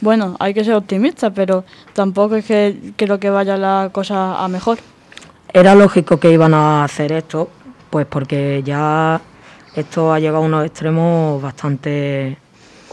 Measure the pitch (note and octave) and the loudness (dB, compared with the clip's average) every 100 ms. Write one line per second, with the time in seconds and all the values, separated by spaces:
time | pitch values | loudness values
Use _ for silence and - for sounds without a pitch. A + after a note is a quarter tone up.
0 | G#3+ A3 F#3+ F#3 G3 G3+ G#3+ G#3+ G3 F#3+ | 0 0 0 -4 -4 -2 0 -2 0 -2
1 | C4+ - A3 G3 F#3+ F#3 F#3 - - - | -2 -2 -4 -2 -2 -2 -4 -20 -10 -4
2 | G3 F#3+ G#3 A3 G#3+ G#3+ G#3 G3 G3 G#3 | -2 0 0 0 0 0 0 -2 -12 -6
3 | G3+ G3+ G3+ G3 G3 G3 F#3+ G3 F#3+ G3 | -2 -2 0 0 -2 -2 0 0 -2 -6
4 | F#3+ G3 F#3+ - F#3 F#3 A3+ A3+ - _ | -4 -4 -4 -4 -6 -4 -4 -4 -8 _
5 | _ - - _ - F3+ F#3 G3+ G3+ F#3 | _ -20 -20 _ 0 6 8 8 8 4
6 | D#3+ E3 E3+ E3 D#3+ D#3 D3+ D3+ C#3+ - | 0 2 4 6 4 4 4 2 0 -4
7 | D3 D#3+ D#3+ D#3+ F3+ - - - - D3+ | -4 -4 -6 -6 -8 -10 -20 -20 -6 -4
8 | D3 D3 C3+ C#3+ C#3+ C#3 C3+ C#3+ D3+ D#3 | -4 -6 -4 -4 -2 -4 -4 -2 0 0
9 | D#3+ D#3+ - - - - - - D3+ E3+ | 0 -2 -6 -20 -20 -20 -12 -10 -8 -2
10 | D#3+ D#3 D#3 D#3 D#3+ D#3 D#3+ - D#3+ E3 | 0 0 0 0 0 0 -4 -6 -2 0
11 | E3+ E3+ D#3 C#3 C#3 C3 D3 C#3 D3+ C#3+ | 0 0 0 -4 -6 -8 -6 -4 -4 -4
12 | C#3+ C#3 C3 C#3 _ _ - - - | -4 -4 -6 -10 _ _ -20 -20 -20